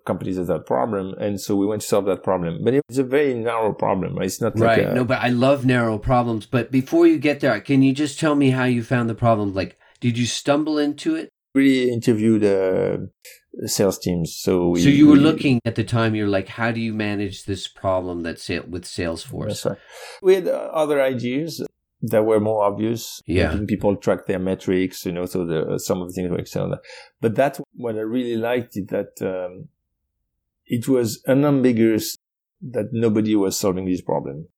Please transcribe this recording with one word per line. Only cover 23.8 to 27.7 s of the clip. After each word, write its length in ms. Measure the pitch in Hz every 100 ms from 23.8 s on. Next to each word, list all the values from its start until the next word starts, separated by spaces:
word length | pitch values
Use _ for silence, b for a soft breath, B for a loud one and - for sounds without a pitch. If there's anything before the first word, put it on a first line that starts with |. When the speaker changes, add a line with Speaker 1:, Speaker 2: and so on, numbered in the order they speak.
| 104 98
Speaker 1:
track 300 | 110 92 -
their 140 | 95
metrics, 680 | 92 92 - 92 92 - 95
you 80 |
know, 120 | 87 90
so 200 | 92 85
the, 340 | 80 - 98
some 220 | - 92
of 60 | 90
the 40 |
things 160 | 90 90
were 80 | 87
external. 400 | - 98 92 - B B B B
But 140 | 113 107
that's 260 | 143 - 143